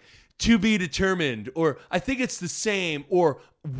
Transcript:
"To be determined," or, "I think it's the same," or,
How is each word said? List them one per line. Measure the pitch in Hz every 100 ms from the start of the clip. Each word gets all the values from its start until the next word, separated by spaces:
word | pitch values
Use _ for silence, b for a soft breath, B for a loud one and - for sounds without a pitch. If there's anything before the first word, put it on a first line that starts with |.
| b b b -
"To | - 226
be | 220 214
determined," | 175 - 190 185 147 110 104
or, | 165 160 127 B
"I | 180
think | - 262
it's | 247 -
the | 175
same," | - 220 196 175 147 139
or, | 180 165 127 B _ 156